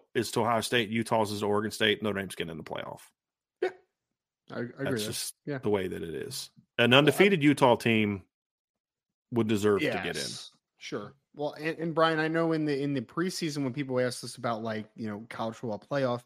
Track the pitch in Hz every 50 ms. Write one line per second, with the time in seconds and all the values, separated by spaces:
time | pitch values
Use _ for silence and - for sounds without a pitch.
0 | - _ - 123 107 - - 123 107 117 117 110 104 - 127 120 110 98 110 117
1 | 110 - 120 110 110 101 104 104 107 101 104 104 110 104 - - 110 107 104 -
2 | 107 107 98 98 98 90 - - 87 82 82 78 - - - - - - - -
3 | - - _ _ _ _ _ _ _ _ _ _ 359 370 - - _ _ _ _
4 | _ _ _ _ _ _ _ _ _ - - 113 123 120 - - 139 139 131 110
5 | 104 107 - - - - - _ _ 151 143 135 123 107 104 98 92 90 90 90
6 | 87 82 78 69 - - 131 - - - _ _ _ _ _ - 120 117 127 139
7 | 147 147 - - 190 202 202 156 139 147 139 - 147 123 117 - - 120 113 110
8 | 107 104 101 95 - _ _ _ _ _ _ _ _ _ _ _ _ _ _ _
9 | _ _ _ _ _ _ 123 117 113 110 113 98 104 104 101 95 147 135 120 101
10 | 92 85 80 76 69 60 57 - - - - _ _ _ _ _ - - - 117
11 | 104 104 - _ _ _ _ 147 147 147 - - 151 160 156 - 165 170 151 160
12 | 160 165 160 156 156 160 160 165 165 165 160 156 151 151 143 135 143 143 143 135
13 | 113 - - 165 175 190 - - 175 156 139 147 139 127 120 143 139 131 127 123
14 | 127 123 113 - - 117 - - 117 120 113 110 113 113 110 110 104 - _ -
15 | 113 107 104 101 117 - - - 113 113 113 - - 117 104 101 - - 143 139
16 | 135 123 123 120 -